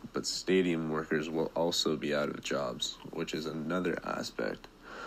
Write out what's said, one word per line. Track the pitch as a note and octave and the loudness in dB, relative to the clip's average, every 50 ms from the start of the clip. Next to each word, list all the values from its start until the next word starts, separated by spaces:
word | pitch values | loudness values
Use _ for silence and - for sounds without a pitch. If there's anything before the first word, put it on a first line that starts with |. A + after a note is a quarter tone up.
| - - | -14 -8
but | - - - | -6 -4 -2
stadium | - - - - - F#2 F#2+ F2+ F2 E2+ E2 D#2+ D#2 | -2 -4 -2 2 4 6 6 6 6 4 2 2 0
workers | D#2 D#2 D#2 - D#2 D2+ D2+ E2 | 0 -2 0 0 0 0 0 0
will | D#2+ E2 D#2+ D#2 - | 0 0 0 0 2
also | E2 E2 E2+ E2 - - E2 D#2 | 2 2 2 2 2 2 2 2
be | C#2 D2+ D2 C#2+ | 2 2 0 2
out | D2 D2 C#2+ | 2 2 0
of | - - - | -2 -4 -4
jobs, | - C#2 C#2 C#2 B1 A#1+ C#2+ - - - - - - | -2 -2 0 0 -2 -2 -4 -4 -4 -6 -8 -12 -10
which | - - E2 - - | -6 -4 -4 -2 -2
is | D#2 D#2 | -4 -4
another | D#2+ D#2+ D#2+ D2+ D#2 F2 F#2 F2+ F2 D#2+ - - | -4 -4 -2 -2 0 0 2 2 2 0 0 0
aspect | - - - - - - - - G#1 - - - - - - - - - - - | -2 -2 -2 -2 -4 -4 -2 -2 -2 -2 -4 -8 -14 -18 -18 -18 -14 -12 -10 -10